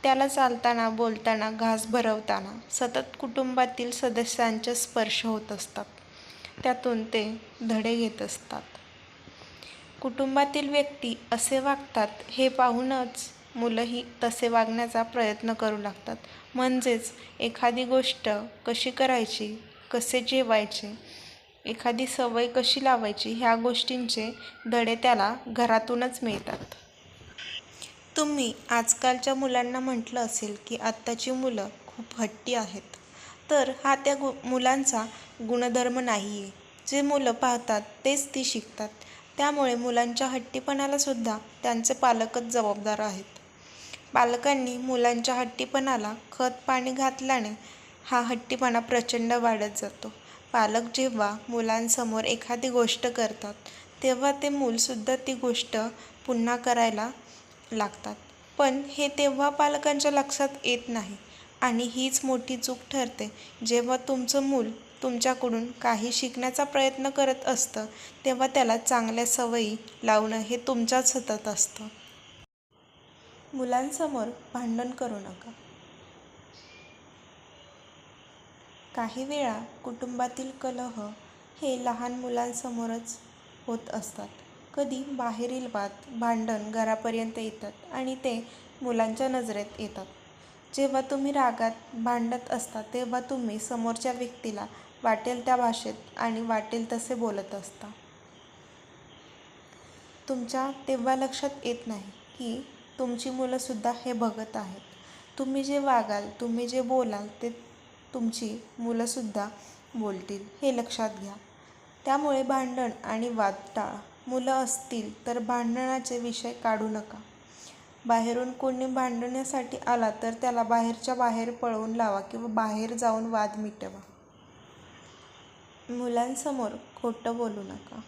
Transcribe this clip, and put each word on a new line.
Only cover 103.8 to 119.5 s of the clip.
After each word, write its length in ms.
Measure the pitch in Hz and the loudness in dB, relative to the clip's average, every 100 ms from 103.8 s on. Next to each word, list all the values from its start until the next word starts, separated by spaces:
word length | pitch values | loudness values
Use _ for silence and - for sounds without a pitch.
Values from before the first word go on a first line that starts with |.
| 233 240 254 | -2 -2 -4
हे 80 | |
बघत 420 | 233 226 220 220 220 | 0 0 0 -8 -8
आहेत. 260 | 190 190 - - - - - - | -8 -12 -16 -20 -20 -20 -20 -6
तुम्ही 240 | 269 269 | -2 0
जे 160 | 269 285 | 2 2
वागाल, 500 | 277 269 214 202 208 - | 4 4 2 -4 -4 -8
तुम्ही 260 | 240 233 240 | -4 -2 0
जे 140 | 254 | -2
बोलाल, 460 | 247 262 233 202 208 | 2 2 2 -2 -8
ते 220 | - 233 233 - - - - - | -8 -8 -8 -18 -20 -20 -20 -12
तुमची 500 | 254 226 226 226 220 - - | -4 -2 -2 -6 -8 -12 -8
मुलंसुद्धा 680 | 233 233 233 262 220 208 208 - - - - 233 | -4 -2 -2 -2 -4 -4 -4 -8 -20 -20 -12 -6
बोलतील, 500 | 214 190 185 202 208 - | -4 -4 -8 -10 -10 -2
हे 160 | 277 247 | 0 0
लक्षात 320 | 233 - 220 214 | -4 -2 -4 -4
घ्या. 140 | 196 202 - - - - - - - | -12 -14 -18 -20 -20 -20 -20 -8 0
त्यामुळे 380 | 277 294 269 | 2 4 2
भांडण 460 | 262 269 254 247 240 - | 2 2 0 -2 -2 -4
आणि 260 | - 220 240 | -6 -2 -2
वाद 240 | 226 202 196 - - | 2 2 0 -6 -4
टाळा. 240 | 208 202 - - - | -4 -6 -14 -18 -4
मुलं 240 | 254 254 | -2 2
असतील 760 | 262 247 - - 233 214 214 - | 2 0 -4 -4 -6 -6 -8 -4
तर 120 | 240 | -4
भांडणाचे 800 | 226 240 233 240 254 262 247 240 | -2 0 0 0 0 -2 -2 -4
विषय 360 | 240 226 240 | -4 -4 -6
काढू 340 | 240 233 220 220 | -2 0 0 0
नका. 300 | 214 208 214 - - - - - - - - 233 | -4 -8 -14 -18 -20 -20 -20 -20 -20 -20 -12 2
बाहेरून 460 | 233 226 240 254 | 2 4 0 -2
कोणी 340 | 254 269 254 262 | -2 -2 0 -2
भांडण्यासाठी 920 | 254 254 233 240 254 262 | 0 0 0 -2 -4 -2